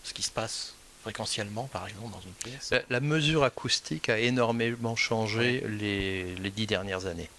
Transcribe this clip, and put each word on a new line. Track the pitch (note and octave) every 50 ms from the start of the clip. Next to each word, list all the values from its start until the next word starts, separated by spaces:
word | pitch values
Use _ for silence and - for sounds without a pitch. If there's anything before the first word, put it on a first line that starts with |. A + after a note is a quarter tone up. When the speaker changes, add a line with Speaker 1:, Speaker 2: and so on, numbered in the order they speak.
| -
Speaker 1:
ce | -
qui | - -
se | - -
passe | - - A2+ A2+ - - - - - - - - - -
fréquentiellement, | - A2 G2+ - G#2+ - - - G#2 G2+ G#2 A2 B2+ C3+
par | - - F2+
exemple, | F#2+ G#2 G2 A2+ A#2
dans | G2 F2
une | F#2+ F#2
pièce. | F2+ - - A#2 B2+ C#3 - -
Speaker 2:
La, | - B2 - -
la | B2 B2
mesure | C#3 D3 D#3 D#3+ D3 D3+ D#3+ D#3
acoustique | C#3 B2 - - - B2 - - - - D#3 D#3 - -
a | A2+ G#2+
énormément | A#2 A#2+ B2 B2+ A#2+ A2+ A#2 A#2 A#2 A#2 A#2+ A#2 A#2 A#2 A2+
changé | - - - A#2 A2+ A2 G#2 G#2+ A2+ A#2+ B2 B2 B2+
Speaker 1:
Ouais. | - A2
Speaker 2:
les, | G#2+ G#2+ G#2+ G#2 G2+ G2 G2 F#2+ F#2+ F#2 F2+ F2+ F#2
les | F#2 F#2+ G2+
dix | G2 G#2+ A2
dernières | G2+ G#2+ F#2 F#2+ G2+ F#2+ F#2 F#2
années. | F#2+ E2+ E2+ D#2+ - -